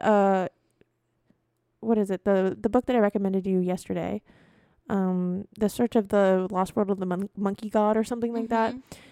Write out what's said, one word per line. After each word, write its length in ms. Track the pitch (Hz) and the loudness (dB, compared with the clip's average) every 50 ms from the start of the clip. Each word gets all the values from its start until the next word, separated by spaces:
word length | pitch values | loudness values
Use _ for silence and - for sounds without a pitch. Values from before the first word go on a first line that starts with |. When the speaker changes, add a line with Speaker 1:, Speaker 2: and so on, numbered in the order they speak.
Speaker 1:
uh, 480 | - 220 214 202 196 196 190 190 185 - _ _ _ _ _ _ _ _ _ _ _ _ _ _ _ _ _ _ _ _ _ _ _ _ _ - | 2 2 4 4 4 4 2 2 -2 -4 _ _ _ _ _ _ _ _ _ _ _ _ _ _ _ _ _ _ _ _ _ _ _ _ _ -10
what 200 | - 220 233 214 | -2 0 2 2
is 120 | 202 196 | 2 0
it? 140 | 190 180 - | -2 -2 2
The, 340 | 202 196 190 185 190 - 208 | 2 2 4 2 0 -2 -2
the 80 | 208 220 | -4 0
book 180 | 208 254 247 | 0 0 0
that 100 | - 247 | 2 2
I 20 | 240 | 4
recommended 480 | 208 202 - 208 196 190 190 190 180 | 4 4 2 0 -2 0 -2 -2 -2
you 140 | 196 190 185 | 0 0 0
yesterday. 600 | 180 180 180 175 - - 185 175 170 185 202 208 _ _ - _ _ _ _ _ _ _ _ _ _ - | 0 0 -2 -4 -6 -6 -6 -4 -4 -4 -6 -8 _ _ -20 _ _ _ _ _ _ _ _ _ _ -4
Um, 560 | 220 196 190 185 185 180 180 180 180 190 202 - - | -2 0 0 0 0 0 -2 -2 -4 -6 -8 -10 -6
The 120 | - 214 202 | -2 -2 -2
Search 260 | - - 247 233 - | 0 0 -2 0 2
of 140 | 233 202 196 | 0 0 2
the 400 | 208 202 196 190 190 185 185 185 | 2 2 4 4 4 2 0 -2
Lost 240 | 214 185 190 185 - | -2 -2 -2 -2 0
World 160 | 220 208 190 | -2 0 0
of 80 | 202 196 | -2 -4
the 80 | 190 | -2
Mon-, 220 | 185 180 180 202 - - | -4 -2 -4 -4 -8 -6
Monkey 340 | - 208 196 202 - - 208 | -4 -4 -4 -4 -4 -8 -2
God 260 | - 214 208 214 214 | 0 2 2 2 2
or 60 | 220 220 | 0 0
something 300 | - 240 233 233 233 233 | -2 -4 -4 -4 -4 -4
like 160 | 233 226 226 | -4 -4 -2
that. 240 | 233 226 220 226 240 | 0 0 0 -2 -4
Speaker 2:
Mm-hmm. 80 | 262 - - - - - - | -8 -14 -18 -20 -20 -20 -20